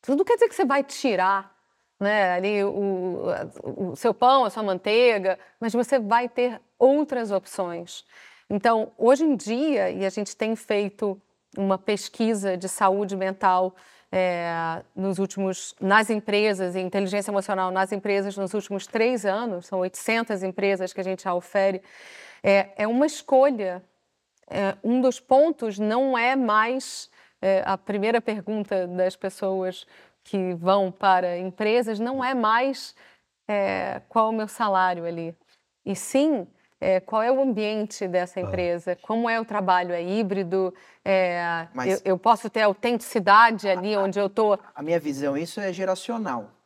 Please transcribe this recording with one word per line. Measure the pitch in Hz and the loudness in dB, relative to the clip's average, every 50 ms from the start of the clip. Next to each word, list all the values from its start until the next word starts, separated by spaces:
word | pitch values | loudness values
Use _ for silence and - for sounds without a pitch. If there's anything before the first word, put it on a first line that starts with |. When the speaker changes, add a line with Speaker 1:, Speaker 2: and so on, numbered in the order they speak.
Speaker 1:
Isso | _ - 269 | _ 0 0
não | 285 370 | 0 2
quer | - 480 | 2 4
dizer | 415 466 403 | 4 4 2
que | - | 2
você | - 381 | 0 0
vai | 247 269 285 269 | 2 2 0 0
tirar, | 277 - - - 262 208 180 185 190 196 196 196 - _ _ _ _ _ _ _ _ _ _ | -2 -8 -2 -2 0 2 2 2 2 2 0 -4 -8 _ _ _ _ _ _ _ _ _ _
né, | 196 202 214 214 196 180 180 | 0 2 2 4 2 2 2
ali | 180 185 202 214 202 | 0 0 0 0 0
o, | 196 202 - 202 202 196 190 185 180 185 180 - - - - - - - - - - | 0 0 -2 -2 -2 -2 -2 -2 -4 -4 -4 -4 -4 -4 -4 -4 -6 -12 -14 -14 -12
o, | - - - 196 180 | -12 -8 -6 -6 -8
o | 143 | -8
seu | - - 233 190 | -2 -2 -2 0
pão, | - 240 254 269 269 247 | 4 4 4 6 6 4
a | 202 | 0
sua | - 226 | -2 -4
manteiga, | 214 196 185 180 - 208 214 233 240 247 226 202 185 190 180 - - _ _ _ | -4 -4 -4 -2 -2 0 4 4 6 4 4 2 0 -2 -2 -2 -8 _ _ _
mas | 226 226 | -6 -2
você | 196 233 247 - 285 262 | -2 -2 0 2 0 0
vai | 220 196 226 233 247 240 | 2 2 0 0 0 -2
ter | - - 247 247 226 208 _ _ _ _ | -2 -2 -2 -2 -2 -8 _ _ _ _
outras | 247 262 277 294 302 294 269 247 233 202 | 6 6 6 4 2 0 -2 -4 -2 -2
opções. | 202 190 190 - - - 185 175 170 170 170 - - - _ _ _ - - - - _ _ _ | -2 -4 -4 -6 -8 -6 -6 -6 -6 -10 -12 -14 -18 -20 _ _ _ -20 -20 -20 -20 _ _ _
Então, | 202 202 - 233 226 220 220 - _ | -6 0 2 2 2 2 0 -4 _
hoje | - - 233 277 269 330 | 2 4 4 4 6 4
em | 311 277 | 2 2
dia, | 190 - 202 226 247 302 320 285 220 190 185 | 0 -2 -4 -2 -2 0 0 0 0 0 -2
e | - 190 196 | -2 -2 -4
a | 190 | -2
gente | - 214 208 - - | -2 -4 -8 -8 -6
tem | _ 220 220 226 | _ -4 -4 -4
feito | 220 - - 214 202 208 196 202 - 220 202 190 190 _ _ _ _ _ _ - - | -6 -2 -2 -2 0 0 -4 -4 -4 -4 -4 -4 -6 _ _ _ _ _ _ -6 -4
uma | 196 196 190 185 | 0 0 0 0
pesquisa | _ - 208 202 - - - - 226 220 226 202 196 190 185 | _ -4 -4 -4 -4 -12 -4 -2 0 0 0 0 -2 -2 -4
de | 180 180 185 | -4 -6 -8
saúde | - - 208 190 190 202 208 185 196 | -2 2 2 2 2 2 -2 -4 -4
mental, | 185 190 190 190 190 - 190 185 180 185 185 185 - - - _ _ _ _ | -4 -4 -4 -4 0 2 2 4 4 0 -2 -4 -10 -20 -20 _ _ _ _
é, | - 185 185 180 175 170 170 170 165 165 165 165 165 - - _ _ | 0 0 2 2 0 -2 -4 -4 -4 -4 -4 -4 -6 -8 -10 _ _
nos | 196 190 196 185 180 | -4 -4 -4 -2 -2
últimos, | 196 190 - 196 196 190 185 - - - - _ | -4 -4 -2 -4 -4 -4 -4 -6 -10 -16 -12 _
nas | - 190 196 220 220 214 | 0 4 4 4 4 2
empresas, | 220 214 208 - 202 208 208 214 202 185 190 180 175 | -2 -4 -2 0 0 2 2 2 0 0 -4 -4 -4
e | 190 | -4
inteligência | 185 185 185 196 202 185 196 208 196 - | -6 -2 -2 -2 -2 -2 -2 -4 -4 -2
emocional | 202 196 190 - 202 185 185 185 | -4 -4 -2 -2 -2 -2 -2 -2
nas | 185 190 190 190 | 0 0 0 0
empresas | 214 196 196 208 196 196 196 202 196 | -2 -6 -2 0 0 0 0 -2 -4
nos | 196 196 180 - | -6 -6 -4 -4
últimos | 208 190 - 196 196 - | -6 -6 -4 -8 -8 -8
três | - - 226 226 247 254 233 208 | -6 -2 0 0 0 0 0 -2
anos, | 202 190 214 240 240 190 175 175 | -2 -2 -2 -4 -6 -8 -8 -8
são | - 196 185 | -6 -4 -4
oitocentas | 180 185 185 - - - 226 226 233 - 214 185 190 | -4 -4 -6 -6 -4 -2 -2 -2 -2 -4 -4 -4 -4
empresas | 190 180 - 196 196 196 185 185 180 | -6 -4 -2 0 0 0 -2 -4 -8
que | - - | -8 -8
a | 185 | -6
gente | 185 190 180 - | -6 -6 -6 -4
já | 190 175 | -4 -4
ofere, | 180 175 - - 202 196 196 196 - _ - - - - - - - - - - - | -4 -6 -2 0 2 2 2 0 -2 _ -14 -20 -20 -20 -20 -20 -20 -20 -20 -20 -2
é, | - 208 196 196 190 196 - | 2 4 4 4 2 0 -4
é | - 214 | -4 -2
uma | 214 240 254 294 | 0 2 2 2
escolha. | 311 311 - - - 269 254 262 294 262 214 202 185 180 185 - _ _ _ _ _ _ _ _ _ _ _ _ _ | 2 0 -6 -2 4 4 6 6 4 2 0 -4 -6 -6 -8 -12 _ _ _ _ _ _ _ _ _ _ _ _ _
É, | - - 202 196 - - - | -4 -2 -2 -2 -4 -4 -2
um | 214 240 254 | 0 0 2
dos | 254 262 240 - | 2 2 0 -2
pontos | _ _ 262 269 302 330 302 - 233 220 202 196 | _ _ 6 6 6 4 2 -2 -6 -6 -4 -2
não | 214 214 214 247 269 269 254 | -2 0 0 0 0 0 0
é | 233 233 247 269 | 2 2 2 2
mais, | 269 254 220 208 214 220 226 254 269 262 - - - - _ _ _ _ _ _ _ | 2 2 2 4 2 2 2 -2 -6 -6 -10 -14 -14 -16 _ _ _ _ _ _ _
é, | - 190 190 185 - | 0 0 2 2 2
a | - 196 | 0 -4
primeira | 185 _ - 202 208 196 220 233 233 | -4 _ -6 -4 -2 0 0 0 0
pergunta | 226 - 214 208 - - 214 214 202 - 208 190 180 | 0 -2 -6 -6 -6 -6 -4 -4 -4 -2 -2 -4 -4
das | 175 180 180 185 185 185 | -4 -2 -2 -2 -2 -2
pessoas | _ - 190 - - 208 190 190 190 185 185 180 - - _ - - - _ _ _ | _ -8 -8 -6 -4 -4 -2 -2 -2 -4 -4 -6 -8 -18 _ -20 -20 -20 _ _ _
que | _ - - 196 185 185 180 | _ -6 -4 -4 -2 -2 -4
vão | 170 170 185 196 202 196 185 | -2 2 2 2 4 2 -2
para | 180 _ - 196 185 180 180 175 175 175 | -4 _ 2 4 4 4 2 0 -4 -4
empresas | 185 190 185 - 214 214 220 247 240 226 220 208 | -6 -8 -6 -2 0 2 2 2 2 0 -4 -4
não | 226 240 269 269 254 | -4 -4 -4 -4 -2
é | 254 269 | -2 -2
mais, | 254 226 214 220 233 254 269 262 - - - - _ - - _ _ _ _ _ _ _ - | 0 2 2 2 4 2 0 -2 -6 -12 -16 -18 _ -20 -20 _ _ _ _ _ _ _ -4
é, | 208 202 196 196 190 190 - - - - _ _ | -2 0 0 0 -2 -2 -4 -4 -6 -8 _ _
qual | - 226 220 | -2 0 0
é | 220 | 0
o | |
meu | 226 220 214 208 | -2 -4 -6 -8
salário | - - 233 208 196 185 185 185 180 170 170 | -6 -4 -2 0 2 2 2 2 0 -2 -6
ali, | 170 170 170 165 165 165 _ _ _ _ _ _ _ _ _ _ | -8 -6 -6 -8 -10 -12 _ _ _ _ _ _ _ _ _ _
e | - 196 | -8 -6
sim, | - - - - 269 294 320 294 220 175 - _ _ _ _ _ _ | -6 -8 0 2 2 2 4 2 0 -4 -8 _ _ _ _ _ _
é, | - 190 190 185 | 0 0 0 0
qual | 185 - 220 220 | 0 -2 -2 0
é | 220 240 | 2 2
o | 262 262 | 2 2
ambiente | 277 269 220 208 214 208 214 214 208 208 - - 208 185 | 2 0 0 0 -2 -2 -2 -4 -4 -6 -6 -8 -6 -2
dessa | 175 180 180 180 - 190 | -2 -2 -2 -2 -6 -8
Speaker 2:
Ah. | |
Speaker 1:
empresa, | 180 175 190 185 180 175 175 175 - 180 180 - | -6 -4 -4 -2 -2 -2 -2 -4 -4 -6 -6 -6
como | - - 220 226 233 233 | -4 -4 -2 -2 0 0
é | 226 226 | -2 -2
o | 226 | -4
trabalho, | 226 214 208 190 185 180 180 180 175 175 | -4 -4 -2 2 2 2 2 2 -2 -4
é | 170 | -4
híbrido, | 170 180 196 220 220 185 202 196 190 170 185 190 190 180 185 - - - _ _ _ | -4 -2 -2 -2 -2 -2 -2 -4 -4 -2 -2 -2 -2 -2 -4 -10 -20 -20 _ _ _
é, | 202 196 190 185 180 175 175 175 170 170 165 165 165 | 0 2 2 2 0 0 -2 -4 -4 -4 -4 -6 -8
Speaker 3:
Mas | - 127 127 185 196 190 - | -8 -4 -2 0 -2 0 0
Speaker 1:
eu, | 190 | -2
eu | 190 180 | -2 2
posso | - 226 226 208 - 208 | 4 2 2 2 0 -6
ter | - 220 | 0 2
autenticidade | 214 208 196 - - 240 240 233 - - - 226 180 196 196 214 233 226 226 196 208 196 | 2 2 2 2 -2 -2 -2 -2 -4 -4 -4 0 4 8 8 8 8 8 4 0 0 0
ali | 185 180 180 208 214 | 0 0 0 -2 0
Speaker 3:
a, | 202 | 0
a, | |
Speaker 1:
onde | 196 196 190 202 | 0 0 0 0
eu | 202 190 | -2 0
tô. | 202 - 220 214 202 190 - - _ | 0 2 2 2 2 0 -2 -18 _
Speaker 3:
a | - | -10
minha | 143 156 170 170 | -4 -2 -2 0
visão, | 165 151 139 139 143 143 139 | 0 -4 -6 -4 -4 -4 -2
isso | 143 165 165 - 220 | -4 -6 -6 -8 -6
é | 202 190 | -6 -6
geracional | 180 185 190 190 190 185 - - 233 226 214 170 127 117 104 104 _ _ _ | -4 -4 -2 -2 -2 -4 -4 -8 -6 -6 -4 -4 -6 -6 -8 -12 _ _ _